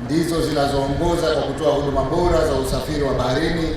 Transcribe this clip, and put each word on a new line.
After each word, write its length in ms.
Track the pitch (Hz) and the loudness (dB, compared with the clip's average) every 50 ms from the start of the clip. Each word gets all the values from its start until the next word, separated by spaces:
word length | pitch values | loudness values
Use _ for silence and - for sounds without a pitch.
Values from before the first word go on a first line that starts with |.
| 123 | -4
ndizo 380 | 120 143 165 170 165 165 165 156 | -2 0 0 0 0 0 -2 -2
zinazoongoza 840 | 151 151 147 139 139 135 139 139 143 143 139 165 170 170 165 160 | 0 0 0 0 0 0 0 0 0 0 0 0 0 0 2 2
kwa 160 | 156 156 139 139 | 0 0 0 -2
kutoa 300 | 139 135 131 156 147 139 | -2 -4 0 0 2 2
huduma 280 | 139 143 139 135 135 131 | 2 0 0 0 0 0
bora 440 | 135 160 175 175 175 170 160 156 | 0 0 2 2 4 4 4 2
za 60 | 151 143 | 2 0
usafiri 500 | 135 131 131 139 135 - - 156 147 143 | 0 -2 -2 -2 -2 -2 -2 -2 -2 0
wa 120 | 135 127 | 0 0
baharini 640 | 120 120 123 131 139 160 160 165 165 160 156 143 | 0 0 0 0 0 0 0 0 0 -2 -2 -2